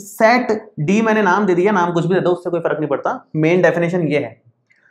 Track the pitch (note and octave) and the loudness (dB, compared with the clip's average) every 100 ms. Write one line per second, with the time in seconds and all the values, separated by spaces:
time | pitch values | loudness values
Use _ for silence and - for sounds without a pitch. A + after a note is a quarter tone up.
0 | - - A3+ B3 B3 G#3+ - - D3+ G#3 | -6 0 2 2 0 -4 -6 -6 0 2
1 | A3+ G#3+ F#3+ G3 G3 E3+ G3+ G3 F3 E3 | 2 2 2 2 2 2 2 2 0 0
2 | D#3+ F#3 F3 F3 F3+ E3+ E3 D3 D3 C3 | 0 0 0 -2 -4 -4 -2 -4 -4 -4
3 | F#3 B3+ - D#3 D#3 F3+ E3+ E3+ E3+ F3+ | -4 -8 -6 -2 2 4 2 2 -2 -2
4 | D3+ C#3+ A#2 - _ _ _ _ _ | -2 -2 -4 -12 _ _ _ _ _